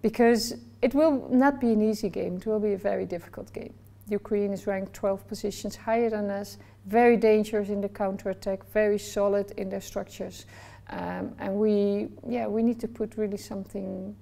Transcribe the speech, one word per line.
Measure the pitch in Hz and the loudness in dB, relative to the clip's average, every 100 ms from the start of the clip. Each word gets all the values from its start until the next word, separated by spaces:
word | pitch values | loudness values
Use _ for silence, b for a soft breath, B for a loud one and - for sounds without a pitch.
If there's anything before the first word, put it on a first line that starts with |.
because | 220 220 233 233 220 - - - | -2 4 6 6 0 -8 -14 0
it | 254 269 | 2 4
will | 320 269 - | 4 4 2
not | 254 277 269 | 4 6 4
be | 240 | 2
an | 220 | 4
easy | 214 214 196 | 4 2 -2
game. | 190 180 185 | -2 -4 -4
It | 220 | -2
will | 214 | 0
be | 208 | 0
a | 196 | 0
very | 196 190 185 | 0 -2 -4
difficult | 175 - - - | -6 -10 -14 -14
game. | - - - - - - | -14 -14 -18 -20 -20 -4
Ukraine | 202 - 202 202 | -4 0 0 0
is | 196 - | -2 -2
ranked | 190 196 | -4 -6
twelve | - 202 196 - | -4 -2 -2 -6
positions | 208 208 - 208 - | -6 -6 -6 -10 -8
higher | - 226 233 | -2 2 2
than | 214 202 | 0 -2
us, | 196 202 - B B 196 | -4 -8 -14 B B 0
very | 220 240 233 | 6 6 8
dangerous | 220 214 214 214 202 | 6 6 4 -2 -2
in | 202 | -4
the | 202 | -4
counterattack, | 202 202 196 196 190 202 190 - | -2 -4 -2 -6 -6 -4 -6 -2
very | 214 214 208 | 2 2 2
solid | - 208 202 202 202 - | -2 0 2 2 -2 -6
in | 190 | -6
their | 196 | -6
structures. | - 196 196 - 190 185 - B B B - | -8 -8 -10 -10 -12 -12 -20 B B B -12
Um, | - 175 180 190 - | -8 -6 -6 -8 -8
and | 202 196 | -4 0
we, | 214 208 202 202 220 - 240 | 2 4 2 0 -4 -10 -6
yeah, | 240 220 | -4 -2
we | 214 | 2
need | 233 233 | 2 0
to | 226 | -6
put | - 220 220 | -6 -8 -4
really | 208 202 | -4 -6
something | - 208 190 196 190 185 190 208 | -8 -10 -8 -8 -8 -8 -10 -14